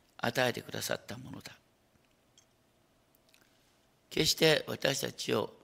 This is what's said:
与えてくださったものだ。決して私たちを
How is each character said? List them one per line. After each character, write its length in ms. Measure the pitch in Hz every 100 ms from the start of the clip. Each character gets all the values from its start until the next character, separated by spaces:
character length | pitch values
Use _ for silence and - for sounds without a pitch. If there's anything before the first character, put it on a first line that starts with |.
| _ -
与 320 | 117 131 123
え 40 |
て 100 | -
く 80 | -
だ 100 | 107
さ 140 | -
っ 100 | - -
た 120 | 117
も 140 | 127
の 80 | 101
だ。 120 | - - _ _ _ _ _ _ _ _ _ _ _ _ _ _ _ _ _ _ _ _ _ _ _ _ -
決 180 | - 156
し 80 |
て 300 | - 160 147 -
私 320 | 113 - 139
た 120 | 120
ち 220 | - -
を 180 | 117 - -